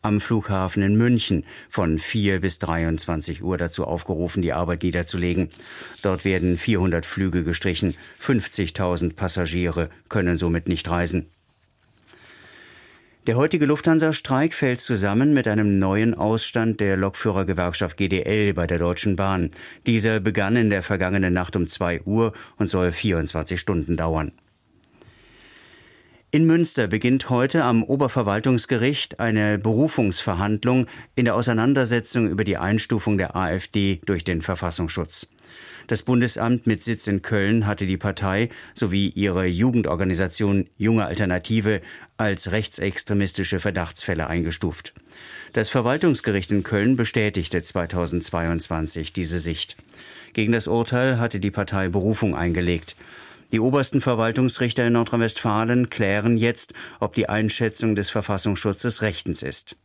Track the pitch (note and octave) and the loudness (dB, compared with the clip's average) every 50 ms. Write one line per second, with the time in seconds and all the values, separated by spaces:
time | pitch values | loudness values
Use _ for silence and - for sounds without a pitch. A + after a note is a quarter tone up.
0 | - G#2+ G#2 G#2 - - A#2 G#2+ F#2+ - G2+ F#2+ F#2+ F#2 - G#2 G2 G2 G#2 G#2+ | 2 2 2 2 2 0 0 0 0 0 -2 0 0 0 0 0 2 4 4 4
1 | A#2 B2 B2 A2+ - - G2+ D#2 - - - - - - - - F#2+ E2 D#2+ D#2 | 4 4 4 2 2 0 0 -2 -2 -6 -16 -20 -18 -6 -2 0 0 0 0 -2
2 | - - - A2 G2+ G2 F#2+ F#2 F2 F#2+ E2+ - - E2 E2 E2+ E2 E2 E2 D#2 | -2 -4 -2 0 2 2 0 2 0 -2 -2 -2 -2 -2 -2 -2 0 -2 0 -2
3 | - - E2+ D#2+ D2+ - D#2+ D2 - F2+ F#2 E2+ E2+ E2 - - D#2+ - E2 E2 | -2 -2 -2 -4 -4 -4 -6 -6 -4 -4 -2 -2 -2 -2 -2 -2 -2 -2 -4 -6
4 | - - F#2+ D#2+ F2 F2 - G2 F2 E2 B1+ D#2 F2 E2 F2 E2+ - F2+ E2 F2+ | -4 -4 -4 -4 -2 -4 -2 -2 -2 0 0 -2 -2 -2 -2 -2 -2 -2 -2 0
5 | E2+ - - F2+ F2 F2+ F2 F2 F#2 E2+ - - - - - - - - - - | -2 -2 -2 -2 -2 0 0 0 -2 -2 -6 -18 -20 -18 -18 -16 -16 -18 -18 -4
6 | - G2+ F#2 F2+ - G2 F#2+ F2+ E2 F2+ F2 E2 - - A2 F#2 F#2 F#2 E2+ E2 | -2 -2 -2 0 0 0 0 2 2 0 0 0 0 0 2 2 2 2 0 -2
7 | D#2+ - - - F#2+ F#2 E2+ F2 D#2+ D#2+ E2+ - - G2 F2 - - F2+ D#2 - | -4 -4 -4 -2 -2 0 0 0 -2 0 -4 -2 -2 -2 -2 0 -2 -2 -4 -4
8 | - - - - - - C3+ A2 G2 - - - F#2+ E2 - - G2 F2+ F2+ E2+ | -14 -20 -18 -10 -2 0 0 0 0 -2 -2 -2 -4 -4 -2 -2 -2 0 0 0
9 | F2 E2+ D#2+ - G2 F2 - F#2+ F2 E2+ E2+ F2+ F2 F2 D#2+ E2+ E2 D#2 - - | -2 -4 -2 -2 -2 -2 0 0 0 -2 0 0 -2 0 0 -2 -4 -4 -6 -18
10 | _ - - G#2+ F2+ F2 F2 D#2 F2 E2+ E2 E2+ E2 - F2 D#2+ - E2 E2+ F2 | _ -4 -2 0 0 2 0 0 0 0 0 0 0 -2 -4 -4 -2 -2 -2 0
11 | F2 E2+ F#2+ F2 - - _ _ _ _ _ _ _ _ _ _ _ _ _ _ | 0 0 0 -2 -4 -6 _ _ _ _ _ _ _ _ _ _ _ _ _ _
12 | _ _ - - - - - - - - - - - - - - - - - - | _ _ -20 -20 -20 -20 -20 -20 -20 -20 -20 -20 -20 -20 -20 -20 -20 -20 -20 -20
13 | _ _ _ _ _ A#2 A2+ A#2+ C#3+ D#3 - E3 D3 C#3 D3+ D3 - E3 D#3+ D#3+ | _ _ _ _ _ 0 2 2 2 2 2 2 4 2 2 2 4 4 4 6
14 | D#3+ D#3+ D#3 - - - C3+ C3 D3 E3 - - - B2+ B2 B2 - - B2 G2+ | 4 2 2 0 0 0 0 2 2 0 0 0 0 0 2 0 0 0 2 2
15 | G2 G2+ G2+ A2+ C3+ D3+ D3+ C#3 A#2 A2+ G#2 G#2+ G#2+ G#2 G2+ F#2+ F#2+ F#2+ F#2+ G#2 | 2 2 4 4 4 4 4 4 4 2 2 2 2 4 4 4 4 2 2 2
16 | A2 A#2 G#2+ - F#2 A2 A2 A2+ - - - A#2+ A2+ A2+ G#2+ - G#2+ G2 G2 F#2+ | 2 2 2 0 0 0 2 2 0 0 0 0 0 0 0 0 0 0 2 2
17 | F#2+ G2 - - - A2 G2 F#2+ F#2+ F#2 F2+ E2+ F2+ F2 F2 - G2 E2+ - - | 0 -2 -2 -2 -2 0 0 0 0 0 0 0 0 -2 0 -2 -4 -4 -2 -2
18 | G2+ F2+ F#2+ F#2 - - G#2 G#2+ G#2 G2+ F#2 F2+ E2+ E2 F2+ E2 E2+ F2 F2 - | -2 0 0 -2 0 0 0 2 2 2 2 0 0 0 0 0 0 0 0 0
19 | - G#2+ F#2+ F2 G2 G2 F#2+ F#2 E2+ D2+ - - - - - - _ - A#2 A2+ | 0 0 0 0 0 0 0 0 -2 -2 -4 -10 -18 -20 -20 -6 _ 0 2 2
20 | G2+ A2+ A2 G#2+ F#2+ A2 F#2 G#2+ G2 G2 A2+ B2 A2+ G#2+ G2+ F#2+ F2+ - G#2 F2+ | 2 2 2 2 0 0 0 0 0 2 2 2 4 2 2 0 0 -2 -2 0
21 | F#2 F2+ G2 G2+ F#2+ F#2 F2+ F#2 F2+ - - G2 F2 E2 - - F#2+ F2 F2 E2 | 0 0 2 2 2 2 2 0 -2 -2 -2 -2 0 0 -2 -2 0 -2 -2 -4
22 | - F#2+ G#2 A2 A#2 A2 A2 - - - _ _ G#2+ F#2+ - F#2 F2+ F2 E2+ - | -4 -2 0 2 2 0 -2 -8 -20 -20 _ _ -2 0 2 2 2 2 0 0
23 | - G#2+ F2+ E2 D#2+ D#2+ - D#2+ D#2 - F#2 F2 - - G2 E2+ D2 D#2+ E2+ D#2 | 0 0 0 2 0 -2 -2 -2 -4 -2 -4 -4 -2 -2 -2 -2 0 -2 -2 0
24 | E2 E2 D#2+ D#2+ D#2 D2 - _ _ _ _ _ _ _ _ _ - _ _ _ | 0 0 0 -2 -2 -4 -8 _ _ _ _ _ _ _ _ _ -20 _ _ _
25 | - - _ _ _ - - - - - - - - - - - - - - _ | -20 -20 _ _ _ -20 -20 -20 -20 -20 -20 -20 -20 -20 -20 -20 -20 -20 -20 _
26 | _ _ _ - _ _ - D3+ E3 E3 D#3+ E3+ E3+ D3+ - - A2+ F#2+ G2+ G#2+ | _ _ _ -20 _ _ 2 4 6 6 6 6 4 2 2 2 2 2 0 2
27 | - B2 C3 C3+ - - B2+ A#2+ B2+ C#3 - E3 C#3+ B2 A#2 A2+ A2+ - C3+ C#3 | 2 2 2 2 0 0 2 2 2 2 2 2 2 4 4 2 2 2 0 0
28 | C#3+ B2 - C3 A2+ G2+ G2 G#2+ - C3+ B2+ A#2 - - C3+ A2+ A2+ C3 D3 - | 0 0 2 0 0 2 0 0 2 2 2 2 2 0 0 2 2 0 0 -2
29 | - - - - A2+ A2+ G#2+ G#2+ G#2+ G#2+ G#2 G2+ G2 A2 A2 A2 C#3 - - - | -4 -6 -4 -2 -2 0 2 2 2 2 0 0 0 0 2 2 2 2 2 2
30 | A#2+ G2+ F2+ - - A#2 G2 E2+ G2 G#2 G#2+ G#2 - B2 B2+ C3 B2 - - - | 0 2 0 0 -2 -2 -2 -2 0 0 -2 0 0 2 2 2 0 -2 -6 -20
31 | - - _ - B2 A#2 G2+ A2+ A#2+ B2+ A#2 A2 A2+ C3 C#3 C3+ B2+ A2 A#2+ A#2 | -20 -6 _ 0 2 2 2 2 2 2 2 2 2 4 4 2 2 2 2 0
32 | A2+ - - B2 A2+ G2+ E2+ G2 G#2+ F#2+ F#2 - - F#2+ G#2+ A2 - - A#2+ G#2+ | 0 0 0 2 2 2 0 0 0 0 0 -2 0 0 0 0 0 0 -2 0
33 | - - G#2 F#2+ F#2 - - F#2 F#2 E2+ E2 F#2 - - - G#2+ G2 G2 F#2+ E2 | 0 0 0 0 0 -2 -2 -2 0 0 -2 -2 -4 -4 -2 0 0 0 0 -2
34 | - - G2 F2 E2 - F2+ E2 E2 - F#2 F2 - F2 E2 - E2+ D#2+ - - | -2 -4 -4 -2 -2 -2 -2 -2 -2 -4 -4 -4 -2 -4 -2 -2 -2 -4 -4 -4
35 | E2 - - - - _ _ - - - - - - - - - - - A#2+ G#2+ | -4 -4 -4 -4 -4 _ _ -20 -20 -20 -20 -20 -20 -20 -20 -20 -4 -2 -2 -2
36 | - - B2+ A#2+ A#2+ A#2 - - A2+ A#2 B2 A#2 - A#2 G#2+ F#2 - A#2 A#2 F#2+ | 0 2 2 2 2 2 0 0 0 0 0 0 2 0 0 2 0 -2 0 -2
37 | - G#2 G2+ F#2+ - - A2 G#2 G2 G2 A2 A#2 G#2+ G2+ G#2 - G2+ F#2 F#2+ F2+ | 0 0 0 -2 -2 0 0 0 2 2 2 2 2 0 -2 -2 -2 -2 -2 -2
38 | - G#2 F#2+ - G2 F#2+ F#2+ G2+ A#2 A#2 - - - - - - A#2+ G2 F2+ G2 | -2 -4 -2 -2 -2 0 0 0 0 -2 -4 -14 -20 -14 -4 -4 -2 0 2 0
39 | G2 F#2+ - F#2 G2+ G2+ F2 F#2 F#2 F2+ F2 E2+ A2 C3 A#2 A#2+ G2+ C#2 D#2 E2 | 0 0 0 0 0 0 2 0 0 0 0 2 2 2 2 2 0 0 0 0
40 | F#2+ F#2 F2+ D#2+ F#2+ F2 - - A2 G2+ G2+ G2 F2+ - _ _ G#2 A2 A2+ A2 | 0 0 0 0 0 0 0 0 0 2 2 0 0 -2 _ _ 0 2 2 2
41 | G2+ - F2 F2+ G#2+ F2+ F2+ F2+ - - A2 A2+ G2+ G#2+ G#2+ F#2+ - - - - | 2 0 -2 -2 0 0 0 -2 -2 0 0 0 2 2 0 0 -4 -10 -20 -20
42 | - _ _ - A2 G#2+ G2 E2+ - - F2 A2 G#2+ - - - - G2 - - | -20 _ _ -2 0 0 0 0 -2 0 0 -2 -2 -2 -4 -2 -2 -2 -2 -2
43 | - - G#2 G2+ G2 F#2+ - - F#2 - G2 F2+ - G#2 F2+ F2+ E2+ E2 - - | -2 0 0 0 2 0 0 -2 -2 0 -2 0 -2 -2 -2 -2 -4 -2 -4 -4
44 | - - F2+ D#2+ D#2+ - E2 E2+ E2+ E2+ D#2+ - - E2+ D#2+ - - - _ - | -2 -2 -2 -2 -2 -2 -2 -2 -2 -2 -4 -2 -4 -4 -4 -6 -12 -14 _ -20
45 | _ - - - - - - - - - - A2+ A2 - - C3+ A2 A#2+ C3+ D#3 | _ -20 -20 -20 -20 -18 -18 -18 -18 -4 -2 -2 -2 0 0 0 2 2 0 2
46 | F#3 E3+ C#3 - - A#2 G2+ G2 F2+ - G2+ G2+ F#2 - A2+ G2+ G2+ A#2+ C3+ B2 | 2 2 2 2 0 0 0 0 0 0 0 0 0 0 0 0 2 2 2 2
47 | A#2 G#2+ - A#2 G#2+ G#2 G2+ F#2+ E2 - - F2 E2 - - F#2+ E2+ E2 - F2+ | 0 0 0 0 0 0 0 -2 -4 -2 -4 -2 -2 -2 -2 -2 -4 -2 -2 -2
48 | F2 E2 F2 F2 E2 - - E2+ E2+ E2 E2+ E2 - - E2+ D#2+ D#2+ D#2 - E2+ | -2 -2 -2 -2 -2 -2 -2 -2 -2 0 0 -2 -2 -2 -2 -4 -2 -2 -2 -4
49 | D#2 - - - F2 D#2 E2+ F2 E2+ F2 D#2+ D#2 - - - - - - - - | -6 -6 -6 -4 -2 -2 0 -2 -2 -2 -2 -4 -6 -8 -8 -18 -18 -20 -20 -20
50 | - - - - - - - - G#2+ G#2+ A#2 A#2 G#2 - G2 A#2 A#2 - B2 B2 | -20 -20 -20 -20 -20 -8 -4 -2 0 2 2 0 2 0 0 0 0 0 0 0
51 | B2+ C3+ C3 A#2 A#2+ A#2 - G2+ F#2+ G2+ - - G2 - - G2 F#2+ F2+ E2+ G2+ | 2 2 2 2 0 -2 -2 -2 -4 -2 -2 -2 -4 -2 -2 -2 -2 0 0 0
52 | F2+ G#2+ A2 G#2 A#2 G2+ E2 C#2 E2+ F2 E2 E2+ F2 E2+ F2 E2 - - - - | 0 0 0 0 0 -2 0 0 -2 0 0 0 0 0 0 -2 -4 -10 -16 -16
53 | - - - - - - - - - _ - A2 A2 C3 C3 C#3+ C3 - - C#3 | -20 -20 -20 -20 -20 -20 -20 -20 -8 _ 0 2 2 2 2 2 2 2 0 0
54 | - C3+ A#2+ A2 A2+ A2+ A2 C3 C3 B2+ - - B2+ A#2+ - - A#2+ A#2 A#2 A#2 | 0 2 0 2 2 0 2 2 2 2 2 0 0 -2 0 0 2 2 4 2
55 | A#2 - - A#2 A2+ A2 - - - A#2 G#2 G#2+ A2+ A2+ B2 B2 B2 B2+ - - | 2 2 0 0 0 0 0 -2 -2 0 0 0 2 2 2 2 2 0 0 0
56 | A2 F#2+ G2 G#2 G#2 A#2 A#2+ A2+ A2 A#2 A#2 - - - - - - - - - | 0 2 2 2 2 2 2 4 2 2 2 0 -2 -4 -4 -16 -16 -18 -6 -4
57 | A2 G2+ - - G#2+ - G#2 G#2+ A2 G#2+ - - A#2+ A2 - - - A2 G#2+ G2+ | -4 -2 0 0 0 0 0 0 0 0 0 0 0 0 0 0 0 0 0 0
58 | G2 - - A2 G2+ - G2+ F#2+ - G#2 G2 - - G#2+ G2 - - A#2+ A2+ - | -2 -2 -2 -4 -2 -2 -2 -2 0 -2 -2 0 0 -2 -2 0 -2 -2 0 0
59 | A2 G#2+ F2+ - - - E2 - - C2 - - - - - _ _ | 0 -2 -2 -4 -6 -4 -4 -4 -4 -2 -2 -2 -2 -2 -8 _ _